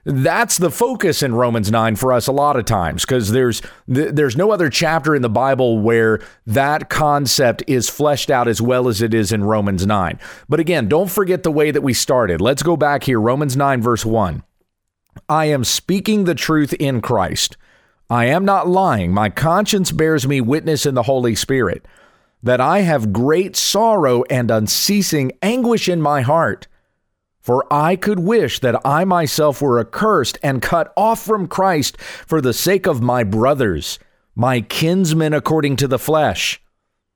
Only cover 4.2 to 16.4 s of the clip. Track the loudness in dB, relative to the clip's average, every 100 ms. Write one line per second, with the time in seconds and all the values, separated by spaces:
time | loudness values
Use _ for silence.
4.2 | 0 2 0 2 0 0 0 0 0 0
5.2 | 0 0 0 2 2 2 2 4 2 0
6.2 | -4 -16 -4 0 0 -2 -2 -2 0 0
7.2 | 0 2 2 0 -2 -2 -2 -2 0 0
8.2 | 0 0 2 0 0 0 0 0 0 0
9.2 | 0 0 0 0 0 0 0 0 -2 -6
10.2 | -14 -20 -4 -2 0 0 0 0 0 -2
11.2 | -2 0 0 0 0 0 0 -2 0 2
12.2 | 2 0 0 0 0 0 0 0 0 0
13.2 | 0 0 -2 0 0 0 0 0 0 0
14.2 | -2 -4 -12 _ _ _ _ _ _ -20
15.2 | -4 0 2 0 0 -4 -2 -2 0 0
16.2 | 0 -2